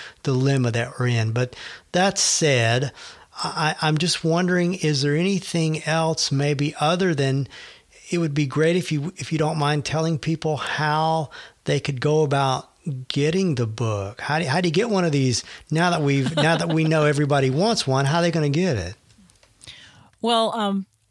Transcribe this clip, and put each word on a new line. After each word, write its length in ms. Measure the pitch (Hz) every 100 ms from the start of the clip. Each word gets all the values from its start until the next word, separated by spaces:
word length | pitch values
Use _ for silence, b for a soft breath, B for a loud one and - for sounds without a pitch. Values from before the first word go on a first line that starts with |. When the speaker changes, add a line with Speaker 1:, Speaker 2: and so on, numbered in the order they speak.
| B B
Speaker 1:
dilemma 480 | - 127 135 135 120
that 260 | 117 117 -
we're 100 | 123
in. 240 | 117 110
But 240 | 113 127 - B B -
that 260 | - 196 190
said, 760 | - - 156 127 113 120 139 B B B B
I, 400 | - - 151 156 160
I'm 160 | 156 151
just 260 | 170 -
wondering, 500 | 165 170 180 180 175
is 280 | 180 156 143
there 140 | 143 147
anything 680 | 185 - - 170 160 156
else 460 | - 160 165 160 -
maybe 440 | 139 143 139 147 -
other 340 | 147 180 190
than, 340 | 147 135 135 131 B B B B - -
it 80 | 175
would 160 | 165
be 120 | 143 143
great 300 | 147 160 175
if 140 | 175
you, 200 | 151 151 -
if 160 | -
you 60 | 156
don't 200 | 151 160
mind 260 | 143 151
telling 340 | - 151 160 160
people 380 | 160 160 160 147
how 760 | - - 151 156 160 160 143 B B _
they 160 | - 143
could 200 | - 131
go 220 | 147 156
about 460 | 151 139 135 131 - _ - 131 127
getting 480 | 139 147 185 190 131
the 100 | 113
book. 540 | 107 113 104 98 104
How 180 | - 156
do, 80 | -
how 140 | 180
do 80 | 180
you 40 |
get 160 | 156 233
one 160 | 190
of 80 | 175
these 300 | 143 131 113 B B -
now 200 | 156 175
that 120 | 165
we've, 320 | 143 139 127 156
now 200 | 151 160
that 120 | 170
we 160 | 160
know 200 | 160 156
everybody 460 | 147 147 147 143 135
wants 360 | 135 214 226 -
one? 200 | 131 139
How 120 | 170
are 40 |
they 80 | 170
gonna 180 | 160 147
get 280 | 143 185 113
it? 180 | 82 - _ - - _ _ _ B B B B B _
Speaker 2:
Well, 300 | 226 233 220
um, 320 | 233 202 196 190 _ _